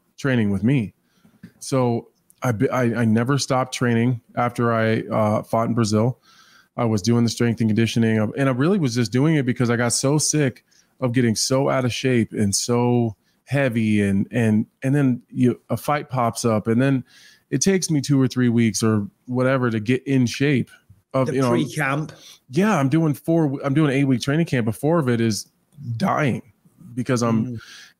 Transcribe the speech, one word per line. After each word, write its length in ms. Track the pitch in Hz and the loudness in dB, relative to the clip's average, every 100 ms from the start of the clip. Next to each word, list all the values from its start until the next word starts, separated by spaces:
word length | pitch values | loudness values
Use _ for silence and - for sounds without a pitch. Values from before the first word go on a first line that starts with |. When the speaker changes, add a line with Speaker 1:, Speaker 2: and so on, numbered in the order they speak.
| _ - | _ -8
Speaker 1:
training 340 | 139 123 104 | -2 0 0
with 120 | 95 | 0
me. 300 | 110 143 92 _ _ _ _ _ - - | 0 0 -2 _ _ _ _ _ -20 -16
So 500 | - 135 123 117 - _ _ - | -4 0 0 -2 -6 _ _ -6
I, 100 | 127 | -4
be-, 180 | 104 131 | 0 0
I, 320 | 127 120 113 | 0 0 0
I 40 | 113 | 2
never 320 | 110 120 143 | 2 2 -2
stopped 360 | - 131 131 | 0 -2 -2
training 480 | - 123 113 120 120 _ - | -2 0 2 0 -2 _ -4
after 380 | 120 120 120 | -4 0 0
I, 280 | 113 110 110 | 2 0 0
uh, 420 | - 117 107 110 | -2 -2 0 0
fought 240 | - 113 117 | -2 -2 0
in 60 | |
Brazil. 460 | 117 107 107 123 - _ - _ - _ - | 0 0 2 0 -4 _ -20 _ -20 _ -4
I 80 | 117 | -2
was 160 | 107 | 0
doing 220 | 110 120 | 2 2
the 60 | 117 | 2
strength 300 | - 120 107 | 0 -2 0
and 100 | 110 | 0
conditioning, 500 | 107 113 117 113 110 | 2 0 2 2 2
of, 140 | 107 - | 0 0
and 100 | 135 | -2
I 60 | |
really 260 | 123 156 202 | 0 0 0
was 160 | 135 117 | 0 -2
just 160 | 110 | -2
doing 240 | 123 156 151 | 0 2 2
it 100 | 123 | 0
because 240 | 120 120 | -2 0
I 60 | 120 | 0
got 160 | 120 | 0
so 240 | - 135 151 | 0 0 0
sick 460 | - 151 135 - _ _ _ - | 0 0 0 -4 _ _ _ -6
of 100 | 127 | -2
getting 240 | 120 117 104 | 0 0 0
so 340 | - 131 139 | 0 0 0
out 140 | 135 123 | 0 -2
of 80 | |
shape 380 | - 131 120 107 | -2 0 2 0
and 240 | - 101 - | 0 -2 -2
so 600 | - 120 120 123 117 - _ _ - | -2 0 2 2 0 -6 _ _ -4
heavy, 560 | 139 135 117 110 104 | -2 0 0 2 2
and, 260 | 101 98 - | 2 0 0
and, 340 | 127 110 107 - - | 0 2 2 -2 -6
and 120 | 135 143 | -2 0
then 260 | 135 123 - | 0 -2 -6
you, 300 | - 123 - - | 0 0 0 -6
a 60 | 120 | -6
fight 320 | - 147 147 | -2 -4 -4
pops 360 | 127 117 - 120 | -2 -2 0 0
up, 220 | 107 113 | 0 0
and 140 | 113 | 0
then 220 | 135 131 - - - _ - | 2 0 -4 -20 -20 _ -6
it 120 | 143 | -2
takes 280 | 190 190 160 | 0 0 0
me 100 | 151 | -2
two 220 | 127 135 | 2 2
or 60 | 131 | 2
three 200 | 127 123 | 2 2
weeks 320 | 117 113 98 | 2 0 0
or 240 | 113 107 101 _ - | 0 0 -2 _ -6
whatever 440 | 127 127 135 123 | -2 0 0 0
to 100 | 110 | -2
get 240 | 107 131 139 | -2 -2 0
in 180 | 135 117 | 0 0
shape. 440 | - 143 143 165 - _ - _ | 0 0 0 -2 -12 _ -20 _
Of, 140 | 135 127 | -2 -2
Speaker 2:
The 60 | 131 | 0
Speaker 1:
you 60 | |
know, 80 | 123 | 0
Speaker 2:
pre-camp. 640 | 120 139 151 135 147 156 - - - - | 0 -2 -4 -4 -4 -6 -14 -20 -20 -6
Speaker 1:
Yeah, 260 | 135 214 170 | 0 2 2
I'm 100 | 135 | 2
doing 260 | 160 160 131 | 2 0 -2
four, 440 | - 165 151 139 | 0 0 0 -2
I'm 100 | 143 | -2
doing 160 | 139 147 | 2 2
an 60 | 131 | 2
eight-week 240 | 139 123 | 2 0
training 240 | - 151 165 | 0 0 0
camp, 200 | 127 110 | 0 -2
but 80 | - | -2
four 240 | 147 170 | 0 2
of 100 | 127 | 2
it 100 | 117 | 2
is 280 | 117 101 - _ _ - 123 113 | 0 -2 -8 _ _ -16 -10 -4
dying 460 | 190 123 143 - - _ _ _ - | -2 0 0 -2 -8 _ _ _ -14
because 300 | 120 120 123 | -8 -2 0
I'm 220 | 117 113 123 | 0 0 -2
Speaker 2:
Mm. 140 | 117 - - - | -8 -14 -20 -20